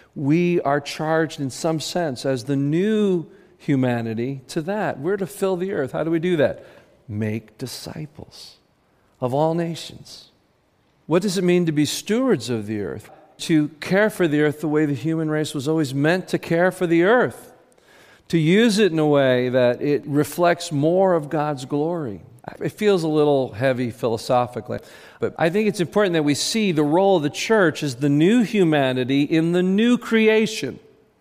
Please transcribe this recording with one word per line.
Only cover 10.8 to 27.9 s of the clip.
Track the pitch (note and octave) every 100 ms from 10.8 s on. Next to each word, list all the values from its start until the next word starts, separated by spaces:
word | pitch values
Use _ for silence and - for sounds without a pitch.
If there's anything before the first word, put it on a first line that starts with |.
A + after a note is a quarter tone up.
| _ _ -
What | E3+
does | G3+ F#3
it |
mean | F3+ F3 E3
to |
be | D3 D3
stewards | - - A3 C4 D#3+ A2
of | A#2 G#2
the | G#2+
earth? | F#2 D#2 - - - -
To | - D#3+ D3+ -
care | - F#3 G#3+
for | - F3
the | D3
earth | D3+ C#3+
the | D#3+
way | D3+ D3+
the |
human | C3+ D3+ D#3+ D#3
race | D3+ D3 D3
was | C3
always | D#3+ C#3 C#3
meant | D3+ F#3 F3+
to | F#3
care | - E3+ F#3
for | F3+ F3
the | E3
earth. | F3+ B3 D#3 - - - _ _ _ - - - _
To | E3+
use | D#3 G3 A#3+ G3+
it | G3
in | D#3+
a | D3+
way | C#3+ C3+ B2 B2+
that | B2+ B2 A#2+
it | D3 C#3 -
reflects | C#3+ C#3+ - F3 E3+ -
more | C#3+ D#3 F3+ F#3+ E3+
of | D3
God's | D#3 D3+ C#3 C3
glory. | C#3+ D#3 F3 C3+ G2 - - - -
It | D#3
feels | - G#3 F#3+
a | D#3+
little | D3+ D3 C#3 B2
heavy | G2 C3+ B2 B2
philosophically, | - B2 A2 - B2 A#2+ A#2+ G#2 A2 - - - -
but | A2 -
I | E3
think | F#3 G#3+
it's | -
important | E3+ G3+ G3+
that | E3
we | D3 C3+
see | - A3+ G#3
the | D#3
role | D3 E3+ G3 F#3
of |
the | C#3+
church | - - A3 E3+ -
as | D3